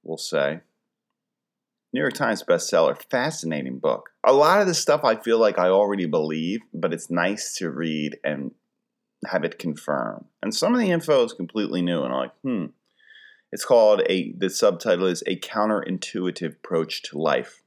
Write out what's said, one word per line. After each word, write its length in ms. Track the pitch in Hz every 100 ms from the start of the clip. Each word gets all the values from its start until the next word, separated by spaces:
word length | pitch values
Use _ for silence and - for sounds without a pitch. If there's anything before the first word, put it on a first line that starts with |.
we'll 140 | - 80
say. 460 | - 76 69 80 _ _ _ _ _ _ _ _ _ _ _ _ _
New 60 | 127
York 140 | 143
Times 280 | - 131 104
bestseller, 580 | - 85 - 87 78 - -
fascinating 680 | 127 135 151 82 78 65 65
book. 320 | 73 58 - _
A 80 | -
lot 300 | 135 151 196
of 40 | 196
the 80 |
stuff 300 | 165 - 147
I 100 | 143
feel 240 | 110 - 113
like 200 | 110 98
I 100 | 90
already 380 | 95 104 101 85
believe, 560 | 80 78 78 82 110 _
but 200 | - 82
it's 160 | 82 -
nice 440 | 85 87 104 - -
to 140 | 85
read 480 | 69 82 78 73 -
and 300 | 69 71 67 _ _ _ _ _ _ _ -
have 180 | 90
it 140 | 80 -
confirmed. 680 | 87 73 - 71 55 50 - _
And 120 | 101
some 200 | - 175
of 60 | 247
the 100 | 214
info 320 | 170 160 143
is 120 | 117
completely 480 | - 87 110 104 90
new, 200 | 87 85
and 100 | 65
I'm 80 | 65
like, 200 | 64 _
"Hmm." 260 | 87 113 80 _ _ _ _ - - _ _
It's 140 | 107 -
called, 360 | 120 107 104 -
a, 240 | 95 -
the 160 | 90 95
subtitle 580 | - 107 87 113 90 92
is 160 | 87 -
A 120 | 95
Counterintuitive 1160 | - 110 107 104 - 92 - 87 90 87 82 -
Approach 460 | - 82 78 -
to 160 | - 73
Life. 440 | 78 65 - -